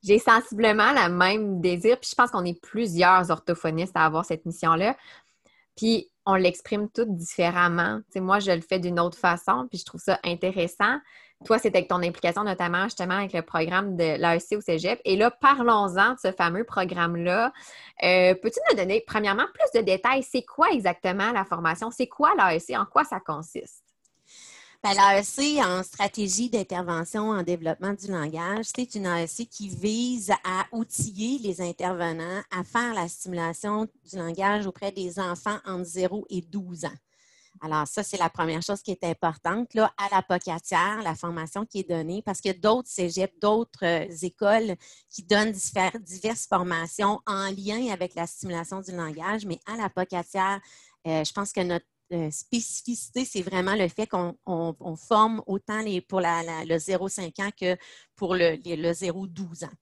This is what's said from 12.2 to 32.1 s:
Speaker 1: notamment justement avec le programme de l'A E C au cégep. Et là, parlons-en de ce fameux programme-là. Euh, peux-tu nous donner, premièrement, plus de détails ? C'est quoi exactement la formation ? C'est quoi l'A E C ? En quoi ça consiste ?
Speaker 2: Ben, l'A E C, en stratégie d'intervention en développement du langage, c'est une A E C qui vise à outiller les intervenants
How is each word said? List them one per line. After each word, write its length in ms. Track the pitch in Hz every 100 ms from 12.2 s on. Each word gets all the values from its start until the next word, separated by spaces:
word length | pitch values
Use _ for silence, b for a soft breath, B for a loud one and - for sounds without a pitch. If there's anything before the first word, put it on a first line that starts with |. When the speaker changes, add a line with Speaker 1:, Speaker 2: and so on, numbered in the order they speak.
| 175 175
Speaker 1:
notamment 400 | 208 185 175 175
justement 320 | 202 - 180
avec 180 | 190 196
le 100 | 175
programme 540 | 165 165 160 185 202 180
de 220 | 160 151
l'A 200 | 165 170
E 20 |
C 160 | - 208
au 40 |
cégep. 400 | 202 160 170 240
Et 100 | -
là, 160 | 190 226
parlons-en 840 | - 254 277 240 220 202 180 214
de 40 | 254
ce 120 | 190
fameux 320 | 190 170 175
programme-là. 880 | 233 - 185 180 170 170 175 190 240 B B B B _
Euh, 320 | 180 185 180
peux-tu 240 | 185 220 480 659
nous 80 | 233
donner, 280 | 185 214 220
premièrement, 400 | 220 208 202 320
plus 240 | - 659 233
de 60 |
détails ? 400 | 196 190 233 269 -
C'est 140 | 262
quoi 300 | - - 330
exactement 580 | 311 190 175 185 196 208
la 140 | 240
formation ? 480 | 190 170 165 165 220
C'est 160 | - 247
quoi 260 | - 302
l'A 220 | 381 190 160
E 20 |
C ? 180 | - 233
En 100 | 208
quoi 180 | -
ça 160 | 302 190
consiste ? 640 | - 151 165 - - - _ _ _ _ B B B B B B
Speaker 2:
Ben, 120 | 208
l'A 260 | 196 202 196
E 40 |
C, 360 | 202 - 285 294
en 220 | 196 185
stratégie 680 | 185 - 202 - 202 185 240
d'intervention 800 | 220 190 180 175 165 170 220 214
en 120 | 208
développement 520 | 170 175 160 160 185
du 180 | 196 196
langage, 540 | 185 151 160 170 208 220 -
c'est 180 | 247
une 120 | 214 190
A 180 | 170
E 20 | 165
C 200 | - 233
qui 220 | - 202
vise 640 | 180 202 220 247 247 190 196
à 220 | 185 185 -
outiller 680 | 233 226 - - 196 220 269
les 220 | 214 175
intervenants 800 | 175 175 180 180 170